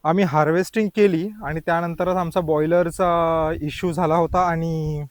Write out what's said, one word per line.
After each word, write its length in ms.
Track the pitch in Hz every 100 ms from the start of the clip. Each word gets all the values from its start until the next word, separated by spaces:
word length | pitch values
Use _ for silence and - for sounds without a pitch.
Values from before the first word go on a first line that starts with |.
आम्ही 200 | 151 180
हार्वेस्टिंग 640 | 185 151 151 165 185 226 214 214
केली 320 | 202 165 196 214
आणि 160 | 139 156
त्यानंतरच 560 | 165 170 170 165 180 185
आमचा 240 | 170 185
बॉयलरचा 1080 | 160 151 156 175 170 - 180 170 165 165 156 165
इश्यू 300 | 147 - 180
झाला 240 | 165 165 165
होता 300 | 165 180 180
आणि 580 | 165 165 160 156 151 143